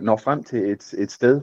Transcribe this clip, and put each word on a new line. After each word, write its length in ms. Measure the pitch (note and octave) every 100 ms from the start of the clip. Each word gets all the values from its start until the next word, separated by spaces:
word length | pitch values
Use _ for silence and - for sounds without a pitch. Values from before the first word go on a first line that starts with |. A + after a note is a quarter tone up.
når 140 | G#2 G#2+
frem 280 | C3 D3
til 260 | - A#2+ G2+
et, 240 | G2+ - G2
et 120 | G2+
sted, 300 | - B2 C#3